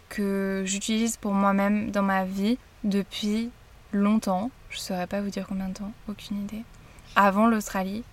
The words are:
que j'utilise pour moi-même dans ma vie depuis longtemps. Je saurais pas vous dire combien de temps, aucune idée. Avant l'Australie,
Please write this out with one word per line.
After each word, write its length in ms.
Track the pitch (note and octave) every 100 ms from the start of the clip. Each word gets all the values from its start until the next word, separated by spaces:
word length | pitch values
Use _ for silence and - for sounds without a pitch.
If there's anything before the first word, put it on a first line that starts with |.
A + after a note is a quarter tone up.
| -
que 540 | - G3+ G3 G3 F#3+
j'utilise 520 | F#3+ G3 - A3 A#3 -
pour 160 | G#3
moi-même 580 | G3 G3 G3 G3+ G#3 G#3+
dans 100 | G3+
ma 220 | G3 F#3+
vie 340 | F#3+ G3 G3+ B3 - -
depuis 640 | G#3+ G3+ F#3 - G#3 G#3+ A#3 - - - -
longtemps. 600 | G3+ G3+ A3 G#3+ F#3 A#3+ - -
Je 100 | -
saurais 260 | - F#3
pas 140 | F3+ G3+
vous 100 | G3+
dire 160 | G3 F#3+
combien 180 | F#3+ F#3+
de 60 |
temps, 180 | F#3+ G3+ - -
aucune 360 | G3+ - G3+
idée. 200 | G3+ G#3+ - - - - - -
Avant 280 | G3+ G3
l'Australie, 600 | A#3 G#3+ - G3 F#3+ G#3+ -